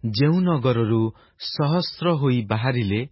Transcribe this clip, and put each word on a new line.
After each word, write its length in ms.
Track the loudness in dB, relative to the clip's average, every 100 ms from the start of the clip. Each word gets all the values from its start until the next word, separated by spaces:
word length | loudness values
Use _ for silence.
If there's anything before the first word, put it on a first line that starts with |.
ଯେଉଁ 340 | -4 0 2 2
ନଗରରୁ 720 | 2 2 2 2 2 2 0 -4 _ _
ସହସ୍ର 680 | -12 -2 0 0 -2 -4 -2 0
ହୋଇ 220 | 2 0
ବାହାରିଲେ 560 | 0 -2 0 0 0 -2 -4